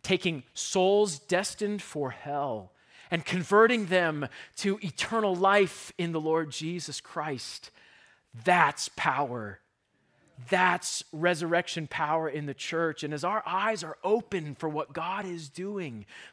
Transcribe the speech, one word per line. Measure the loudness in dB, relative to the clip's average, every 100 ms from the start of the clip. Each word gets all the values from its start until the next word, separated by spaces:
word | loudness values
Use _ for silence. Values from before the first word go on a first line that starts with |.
taking | 0 0 0 -4 -8 -10
souls | -2 2 4 4 4 -2
destined | -2 -2 -2 -4 -4 -4
for | -8 -6 -6
hell | -6 -6 -4 -2 -4 -8 _ _ -20 -6
and | -4
converting | -2 -4 4 6 6 6 2
them | 2 2 0 -4 -8 -18 -4
to | -2 -2
eternal | -4 -4 -2 2 2 4
life | 6 6 4 0 -14 -6
in | -2
the | 0
Lord | 2 0 0
Jesus | -4 -6 -6 -8 -10
Christ. | -10 -8 -4 -6 -8 -14 -16 _ -20 -20 -20 _ _ -6
That's | 4 6 6 2 -6 -2
power. | 0 0 -2 -4 -8 -12 _ _ _ _ _ _ _ -16 -2
That's | 4 4 4 -2 -6 -8
resurrection | 0 2 2 2 0 0 -6 -6
power | -2 0 0 0
in | -4 -6
the |
church. | -8 -4 0 0 -2
And | -6
as | -2
our | -2 -2 -2
eyes | 0 0 -2
are | -4 -4
open | 2 2 2 -4 -4
for | -4 -4
what | -2 -4
God | -4 -4 -4 -4
is | -8 -10
doing, | -8 -6 -6 -6 -8 -14 -18 -18